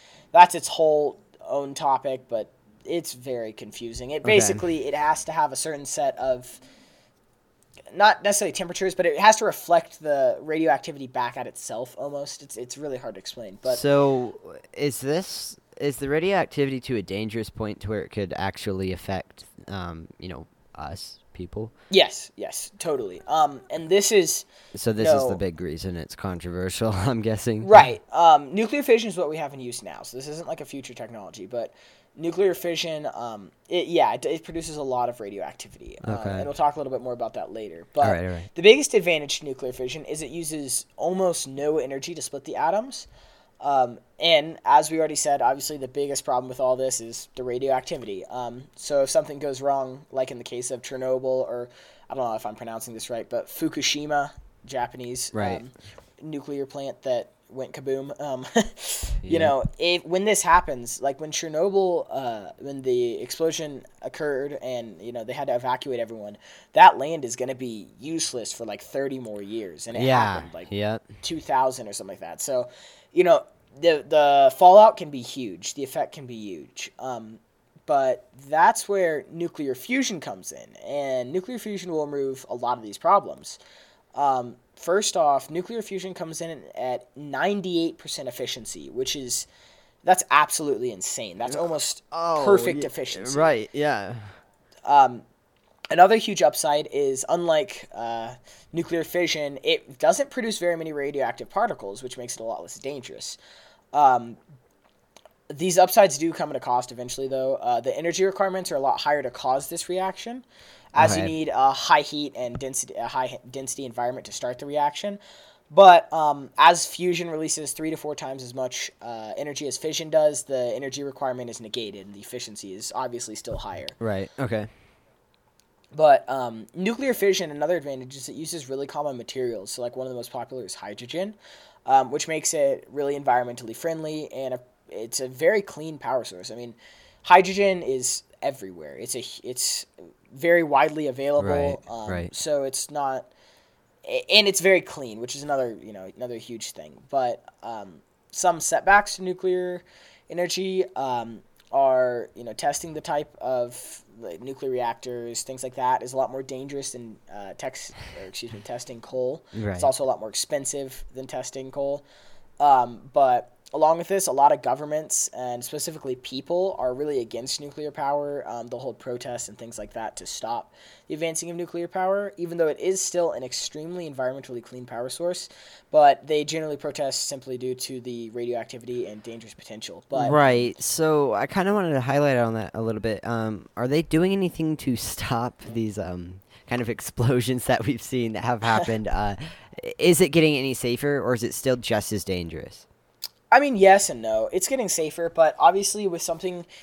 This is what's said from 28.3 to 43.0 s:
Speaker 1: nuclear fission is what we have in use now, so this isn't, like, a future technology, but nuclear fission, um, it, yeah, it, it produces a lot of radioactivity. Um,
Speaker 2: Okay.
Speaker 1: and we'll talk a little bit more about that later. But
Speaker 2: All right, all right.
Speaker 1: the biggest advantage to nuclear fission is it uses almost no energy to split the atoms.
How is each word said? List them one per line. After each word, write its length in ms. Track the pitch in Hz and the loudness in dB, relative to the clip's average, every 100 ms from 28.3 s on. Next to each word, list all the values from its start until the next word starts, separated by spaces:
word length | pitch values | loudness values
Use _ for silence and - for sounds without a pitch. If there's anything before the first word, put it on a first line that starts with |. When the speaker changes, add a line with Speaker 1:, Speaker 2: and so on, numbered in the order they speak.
| 151 139 | 8 6
Speaker 1:
nuclear 280 | 190 220 294 | -2 0 0
fission 260 | 269 233 220 | 4 4 2
is 80 | 175 | -2
what 120 | 151 | -4
we 80 | 156 | -4
have 160 | 143 | -6
in 60 | 139 | -8
use 220 | 123 113 | -12 -10
now, 200 | 92 60 | -12 -14
so 140 | - 123 | -14 -12
this 120 | 147 | -12
isn't, 200 | 151 160 | -10 -8
like, 120 | 160 | -10
a 40 | |
future 300 | 139 139 127 | -10 -12 -12
technology, 520 | 120 123 113 92 104 95 | -14 -14 -14 -16 -14 -8
but 280 | 120 113 _ - _ _ - | -6 -6 _ -20 _ _ -8
nuclear 360 | 165 165 196 | -4 2 2
fission, 520 | 170 175 160 170 156 151 | 2 -2 -4 -4 -6 -8
um, 380 | - 120 107 95 _ - | -8 -10 -12 -16 _ -4
it, 200 | 175 139 | -2 2
yeah, 260 | 170 120 | 4 4
it, 100 | 127 | 2
it 200 | 135 156 | -4 -6
produces 340 | 165 165 156 151 | -8 -10 -10 -8
a 40 | |
lot 280 | 139 123 123 | -4 -2 -2
of 100 | 117 | -4
radioactivity. 800 | 101 101 82 - - - 57 - | -10 -10 -10 -12 -18 -20 -20 -12
Um, 100 | - | -6
Speaker 2:
Okay. 160 | 107 104 | -6 -4
Speaker 1:
and 140 | 95 143 | -4 -4
we'll 80 | |
talk 220 | 143 147 151 | 0 0 0
a 20 | |
little 120 | 135 | -4
bit 120 | 127 | -6
more 100 | 123 | -6
about 220 | 117 110 | -6 -6
that 180 | 110 76 | -6 -10
later. 320 | 110 104 82 - | -10 -12 -14 -4
But 140 | 147 107 | 2 2
Speaker 2:
All 60 | |
right, 120 | 85 | 2
all 60 | 92 | -2
right. 180 | 87 92 | -6 -8
Speaker 1:
the 80 | - | 6
biggest 320 | 190 269 277 | 8 8 6
advantage 460 | 214 175 156 143 - | 2 2 0 -2 -6
to 40 | |
nuclear 300 | 147 131 127 | -8 -8 -8
fission 320 | 127 127 156 - | -6 -8 -8 -10
is 160 | 151 | -8
it 80 | 139 | -8
uses 560 | 165 156 156 135 - - - | -8 -8 -6 -4 -6 -6 -4
almost 500 | 160 185 185 165 139 | -2 0 0 0 -6
no 300 | 135 147 156 | -4 0 0
energy 380 | 131 139 151 | -2 -6 -8
to 80 | 170 | -10
split 220 | - 185 | -10 -10
the 120 | - - | -8 -2
atoms. 500 | 156 196 262 - | 0 0 -2 -10